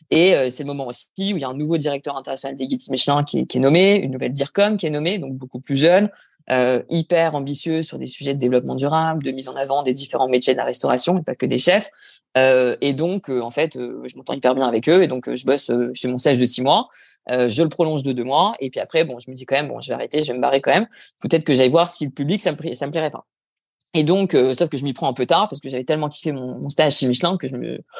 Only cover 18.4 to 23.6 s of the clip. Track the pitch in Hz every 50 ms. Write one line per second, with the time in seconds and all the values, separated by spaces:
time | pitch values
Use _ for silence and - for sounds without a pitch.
18.4 | 180 208 226 - 135 131 - - - - - 160 165 151 127 117 - - 131 127
19.4 | 131 - 135 139 151 143 120 113 113 - 123 127 120 120 - 156 151 139 120 127
20.4 | 123 131 135 139 139 135 139 185 226 - _ - - - _ _ - - - 165
21.4 | 160 - 143 127 131 127 139 165 175 170 - - 156 139 - - 143 147 196 214
22.4 | - 180 147 147 151 165 - - 143 143 151 165 156 151 - - - _ _ _
23.4 | _ _ _ _